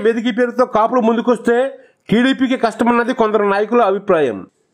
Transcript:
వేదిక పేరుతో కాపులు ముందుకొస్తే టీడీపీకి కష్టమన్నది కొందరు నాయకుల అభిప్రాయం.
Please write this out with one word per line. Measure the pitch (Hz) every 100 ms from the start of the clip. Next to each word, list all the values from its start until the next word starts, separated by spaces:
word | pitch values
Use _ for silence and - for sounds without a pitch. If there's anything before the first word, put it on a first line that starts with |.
| 214
వేదిక | 226 226 226
పేరుతో | 247 233 247 220
కాపులు | 226 254 220
ముందుకొస్తే | 233 240 240 - 240 269 - - _ -
టీడీపీకి | 208 247 262 254 254 226
కష్టమన్నది | 214 233 240 240 262
కొందరు | 220 214 202 196
నాయకుల | 214 240 208
అభిప్రాయం. | 196 190 170 139 98 92 _ _